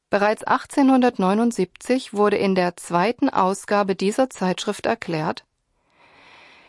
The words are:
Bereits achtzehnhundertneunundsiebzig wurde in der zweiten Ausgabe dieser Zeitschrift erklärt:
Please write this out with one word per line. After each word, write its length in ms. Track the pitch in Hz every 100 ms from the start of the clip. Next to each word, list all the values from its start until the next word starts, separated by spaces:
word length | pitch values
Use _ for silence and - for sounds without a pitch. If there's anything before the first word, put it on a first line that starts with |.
| _
Bereits 360 | 202 202 220 -
achtzehnhundertneunundsiebzig 1700 | 254 - - 269 262 247 240 185 208 233 226 185 - - 254 -
wurde 240 | 202 208 208
in 160 | 196
der 220 | 190 175 -
zweiten 540 | - 175 196 240 269
Ausgabe 640 | - 190 196 - 202 196 190
dieser 340 | 196 226 262
Zeitschrift 560 | - 185 180 - 202 -
erklärt: 600 | 226 - 160 160 233 - _ _ _ _ _ _ _ - - - -